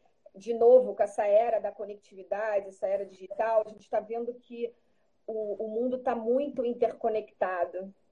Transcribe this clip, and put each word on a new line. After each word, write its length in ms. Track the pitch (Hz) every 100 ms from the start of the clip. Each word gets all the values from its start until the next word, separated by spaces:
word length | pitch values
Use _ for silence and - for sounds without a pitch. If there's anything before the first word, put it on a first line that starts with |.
| _ _ - 196
de 180 | 208
novo, 420 | 226 233 254 208 202
com 80 |
essa 220 | 208 214 208
era 340 | 208 233 220
da 120 | 202
conectividade, 960 | 202 202 202 _ 190 180 196 220 202 190
essa 180 | 196 196
era 180 | 196 190
digital, 580 | 185 190 - 220 226 214
a 40 |
gente 200 | 208 -
tá 100 | 220
vendo 340 | 208 233 240 247
que 380 | - 233 233 - _ _ _ _ -
o, 400 | 220 208 196 220
o 20 |
mundo 300 | 220 254 254
tá 160 | 262 233
muito 500 | 220 262 285 - 240
interconectado, 1300 | 240 220 - 226 214 208 - 185 185 175 180 196 - _